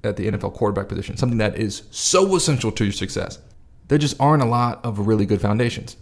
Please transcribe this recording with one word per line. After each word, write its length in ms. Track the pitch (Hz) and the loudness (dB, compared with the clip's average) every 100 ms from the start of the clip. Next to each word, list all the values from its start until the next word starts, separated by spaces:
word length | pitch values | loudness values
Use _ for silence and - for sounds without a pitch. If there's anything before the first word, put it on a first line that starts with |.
at 140 | 104 101 | -4 -2
the 100 | 101 | -2
N 80 | 104 | -2
F 80 | |
L 80 | 95 | -4
quarterback 380 | - 104 98 98 | -2 0 0 -4
position, 260 | 101 - - | -8 -6 -2
something 220 | 123 117 | 0 2
that 200 | 107 - | 0 0
is 260 | 107 - - | -4 -6 -12
so 440 | - - 185 190 185 | -4 2 4 4 2
essential 360 | - 135 113 | 2 2 0
to 100 | 104 | 0
your 80 | 107 | -2
success, 480 | - 101 - 85 - - - - - - | -2 -6 -6 -6 -10 -20 -20 -20 -20 0
there 100 | 147 | 2
just 220 | 147 - | 2 2
aren't 240 | 139 151 | 2 4
a 40 | 120 | 4
lot 360 | 120 120 117 | 2 0 -2
of 240 | 120 104 104 | -6 -2 2
really 180 | 107 101 | 2 2
good 140 | 104 | 2
foundations. 540 | 104 107 120 - - - | 2 2 0 -2 -12 -16